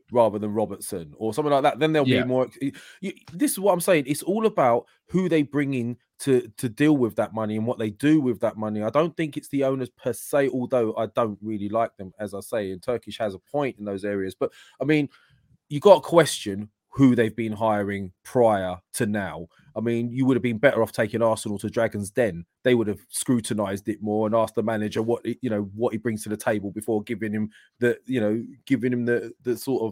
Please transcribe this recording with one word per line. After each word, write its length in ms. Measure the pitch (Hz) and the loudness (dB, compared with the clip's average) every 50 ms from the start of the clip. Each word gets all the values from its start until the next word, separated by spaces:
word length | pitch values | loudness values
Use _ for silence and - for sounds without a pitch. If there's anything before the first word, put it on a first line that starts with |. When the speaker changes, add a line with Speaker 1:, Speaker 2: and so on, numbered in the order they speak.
| _ _ - | _ _ 2
Speaker 1:
rather 260 | 123 117 107 98 104 | 4 4 4 2 0
than 160 | 107 107 104 | -4 -2 -2
Robertson 580 | 110 107 92 - - - - 104 87 82 76 - | -2 -2 -2 -4 -8 -10 -10 -8 -8 -10 -10 -10
or 180 | - 110 110 107 | -6 -6 -4 -2
something 160 | 156 147 147 143 | -2 0 2 2
like 100 | 135 139 | 2 2
that. 140 | 143 - 120 | 2 2 2
Then 100 | 156 156 156 | 0 2 2
they'll 140 | 151 139 | 2 2
Speaker 2:
Yeah. 140 | 131 123 120 123 | 2 2 2 0
Speaker 1:
be 60 | 127 | 0
more. 200 | 127 127 127 113 - - 135 139 - - - - - - | 0 0 0 -2 -4 -6 -8 -8 -8 -10 -16 -20 -16 -12
You, 120 | 190 190 - - _ - 165 | -10 -10 -10 -12 _ -20 -6
this 200 | 180 285 285 - | -2 -2 -2 -2
is 60 | 190 | 2
what 140 | 190 202 185 | 2 2 2
I'm 80 | 175 | 4
saying. 240 | 170 - 185 151 135 | 4 2 2 2 2
It's 160 | 131 147 - - | 0 -4 -4 -2
all 220 | 160 196 220 220 | -2 0 0 0
about 400 | 214 - 180 143 123 117 120 - _ _ _ _ | 0 2 2 4 4 4 2 0 _ _ _ _
who 200 | - - 185 185 175 | -4 -2 0 2 2
they 100 | 165 156 147 | 2 2 2
bring 300 | 131 - 147 143 139 139 | 0 -2 -2 -2 -2 -2
in 240 | 127 117 120 120 - _ _ _ - | -2 -4 -4 -6 -8 _ _ _ -6
to, 260 | - 139 131 123 120 113 - - | 0 2 2 2 2 0 -6 -6
to 100 | - 120 | -6 -6
deal 300 | 104 - 147 156 151 139 | 0 2 4 4 4 4
with 180 | 123 107 - | 2 0 0
that 160 | - 107 - 104 | -2 -2 -2 -2
money 240 | 110 110 104 107 | -4 -4 -2 -2
and 100 | 110 110 | -2 -2
what 120 | 120 - - | -2 -2 -2
they 100 | 113 110 | -4 -4
do 320 | 101 - 139 147 156 156 | -4 0 2 4 4 4
with 200 | 135 123 110 90 | 4 0 0 0
that 180 | 117 110 - 107 | -2 -2 -2 -4
money. 240 | 110 107 107 107 107 | -4 -4 -4 -4 -4
I 80 | 113 | 0
don't 260 | 113 147 165 175 - | 0 0 0 0 -2
think 220 | - 165 147 135 151 | -6 -6 -6 -8 -10
it's 100 | - - | -10 -6
the 160 | - 139 135 | -2 -2 0
owners 240 | 131 135 131 127 120 | 0 0 -2 -4 -8
per 240 | - _ - 127 113 | -10 _ -6 -6 -6
se, 380 | - - - - 147 139 127 | -6 -6 -2 0 0 2 0
although 440 | 110 131 123 117 135 123 117 110 110 | 0 -2 -2 0 0 0 2 0 0
I 100 | - 113 | -2 -4
don't 320 | 104 - 127 120 110 101 - | -2 -2 -2 -2 -2 -2 -6
really 300 | 101 110 110 101 101 101 | -8 -8 -6 -6 -4 -4
like 260 | 104 113 117 - - | -2 -2 -2 -2 -4
them, 160 | - 98 92 - - | -10 -16 -16 -12 -10
as 140 | 107 101 101 | -10 -8 -8
I 60 | 101 | -10
say, 320 | 95 - - 110 101 95 95 | -10 -6 -6 -4 -4 -4 -8
and 100 | 90 - | -6 -6
Turkish 340 | - 123 113 - 107 - - | -4 -4 -4 -6 -10 -8 -6
has 160 | 117 104 95 | -6 -6 -6
a 40 | 92 | -8
point 400 | - _ - 147 143 127 - - | -12 _ -4 -2 -2 -2 -4 -6
in 80 | 104 | -8
those 180 | 104 98 95 98 | -6 -6 -4 -4
areas. 300 | 104 104 98 95 95 - | -4 -2 -2 -4 -6 -4
But, 180 | - - - - - - - _ - | -4 -6 -6 -6 -10 -20 -20 _ -4
I 40 | 131 | 0
mean, 240 | 139 156 151 147 - - _ _ _ _ _ _ _ _ _ _ _ | 2 2 2 2 -2 -6 _ _ _ _ _ _ _ _ _ _ _
you 100 | 147 143 | -6 4
got 140 | - - 180 | 6 8 8
to 60 | 151 - | 8 6
question 640 | - 170 170 156 - - - - 104 98 101 104 - _ _ _ _ | 4 6 6 6 6 2 -4 -6 -6 -6 -6 -8 -10 _ _ _ _
who 240 | - - 139 127 123 | 2 4 6 6 6
they've 220 | 117 113 107 - | 4 2 0 0
been 160 | - 113 110 107 | -4 -6 -6 -4
hiring 600 | 98 113 110 104 104 101 101 101 98 98 90 - _ _ | -2 0 0 2 0 0 -2 -4 -6 -6 -10 -12 _ _
prior 520 | - - 131 117 110 104 98 92 90 90 90 - _ - | -2 2 4 6 6 4 2 0 -2 -6 -8 -12 _ -6
to 120 | - 123 | -4 -2
now. 400 | 104 104 104 95 87 76 80 85 - _ _ _ - - | -2 -2 -2 -4 -6 -8 -10 -12 -16 _ _ _ -14 -10
I 40 | 110 | -6
mean, 300 | 110 117 117 117 120 120 | -4 -2 -2 -2 -2 -4
you 140 | 117 131 131 | -2 0 2
would 80 | 131 131 | 4 4
have 60 | 117 117 | 4 2
been 160 | 123 113 107 | 0 0 2
better 240 | 147 139 - 113 113 | 4 4 4 4 0
off 80 | 107 | 0
taking 320 | - - 117 107 - 110 117 | 0 -2 -2 -2 0 2 2
Arsenal 340 | 113 110 110 - 110 104 98 | 2 2 0 -2 -6 -6 -6
to 120 | - 104 | -6 -4
Dragon's 400 | - 120 113 110 - 104 101 95 | -2 -2 -2 0 -2 -4 -6 -4
Den. 340 | - 131 123 104 82 85 85 - _ _ - | 0 0 0 0 -2 -6 -12 -16 _ _ 0
They 100 | 131 123 | 2 2
would 140 | 117 110 104 | 4 2 0
have 100 | 101 - - _ | -4 -6 -10 _
scrutinised 800 | - - - - 127 117 107 - 120 104 104 95 98 101 - 113 | -10 -6 0 0 0 0 0 -2 -2 -2 -2 -2 -4 -4 -4 -6
it 140 | 107 - 104 | -6 -6 -4
more 240 | 107 107 107 110 | -2 0 0 0
and 80 | 107 113 | 2 2
asked 220 | 113 110 107 - | 2 2 0 0
the 80 | 120 107 | -2 -2
manager 360 | 117 113 107 107 104 - 117 | 0 -2 -2 -2 -2 -2 -2
what, 240 | 110 113 117 113 - | -2 0 -2 -2 -2
you 240 | 113 120 - - 123 | -6 -6 -6 -4 -2
know, 200 | 110 104 104 98 101 | -2 -2 -2 -4 -4
what 160 | 107 117 117 113 | -2 -2 -2 -2
he 60 | 107 | -2
brings 260 | - 123 110 104 - | -2 -4 -4 -4 -4
to 40 | 107 | -6
the 80 | 104 | -8
table 360 | 104 - 123 110 104 92 101 87 | -4 -2 -2 -2 -2 -2 -6 -8
before 320 | 110 - - 113 107 101 | -6 -4 -2 -2 -2 -2
giving 280 | - 117 92 110 107 104 | -4 -6 -6 -4 -4 -4
him 180 | 107 107 107 - - _ _ _ _ | -4 -4 -6 -8 -14 _ _ _ _
the, 180 | 120 120 113 - - | 2 2 2 0 -4
you 140 | - 131 123 | -4 -2 0
know, 220 | 107 104 107 117 113 - - - _ | 2 2 0 -2 -4 -8 -14 -18 _
giving 260 | - 139 113 113 127 123 | -2 0 0 0 0 -2
him 120 | 123 120 | 0 0
the, 280 | 117 120 110 104 117 - _ - | 0 0 0 -2 -6 -12 _ -4
the 120 | 123 120 | -4 -4
sort 260 | 107 - 135 131 107 113 110 | -2 -2 -2 -2 0 -2 -4